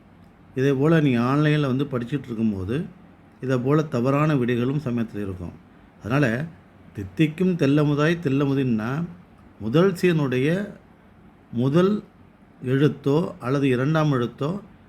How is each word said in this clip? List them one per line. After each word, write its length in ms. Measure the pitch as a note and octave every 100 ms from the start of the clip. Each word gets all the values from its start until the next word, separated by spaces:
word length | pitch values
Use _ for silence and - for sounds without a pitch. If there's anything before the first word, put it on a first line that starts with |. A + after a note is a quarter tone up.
| - - - - -
இதே 180 | C3 C3+
போல 280 | C3 D3+ E3
நீங்க 200 | D3 A#2+
ஆன்லைனில் 460 | B2 C#3+ D3+ D3+ C#3+
வந்து 180 | B2+
படிச்சுட்டு 400 | C#3 B2 A#2 C#3+
இருக்கும்போது 600 | B2 A2 A2+ G2 F#2 C3 F3+ - - - - -
இதை 180 | B2+ B2+
போல 240 | B2+ D3+
தவறான 520 | D#3 B2 B2 C#3+ D#3
விடைகளும் 440 | C#3+ A#2+ A#2+ B2 D3
சமயத்தில் 440 | C3 A#2+ A2 G#2
இருக்கும். 300 | G2 F2+ E2+ - - - - -
அதனால 440 | G2 C3+ C3 A#2+ E3 - - - -
"தித்திக்கும் 600 | - F#2+ - D#3 D3+ F#3 F3
தெல்லமுதாய் 640 | C#3 D3 D3 C#3+ D3+ E3+
தெல்லமுதின்னா" 840 | D3+ C3+ C#3+ C3+ C3 A2 A2 C#3 E3+ - - - - -
முதல் 320 | G#2 C#3+ F#3+
சீனுடைய 760 | F3 F3+ D#3+ C#3 B2+ C#3+ F3+ G#3 - - - - - - - -
முதல் 500 | A#2 C3 D#3+ F#3 G#3 - - - - - -
எழுத்தோ 680 | B2+ C3+ D3 - C#3 D3 F#3+ -
அல்லது 280 | A#2+ C#3 C3+
இரண்டாம் 440 | B2 C3+ D#3+ D3+
எழுத்தோ 480 | C3 A#2+ - C#3 G3+ - -